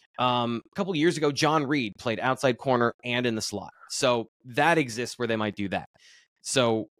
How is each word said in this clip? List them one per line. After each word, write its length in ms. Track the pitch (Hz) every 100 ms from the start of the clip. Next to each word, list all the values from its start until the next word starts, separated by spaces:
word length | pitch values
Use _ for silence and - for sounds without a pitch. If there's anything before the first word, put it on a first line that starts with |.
| _ -
Um, 440 | 123 123 117 117 -
a 40 | -
couple 180 | 190 165
years 220 | 165 151
ago, 140 | 147
John 340 | 135 151 156 139
Reed 280 | 147 107 -
played 220 | 120 107
outside 380 | 123 131 135 120
corner 360 | 139 120 117 - 123
and 200 | 123 123
in 100 | 110
the 60 |
slot. 300 | - 98 87 - -
So 380 | - 131 117 113 _
that 340 | 127 120 151 160
exists 400 | 131 110 120 -
where 100 | 117
they 100 | 110
might 180 | 107 101
do 140 | 101
that. 180 | 92 - _ - - _ _
So 460 | - 135 117 110 104 _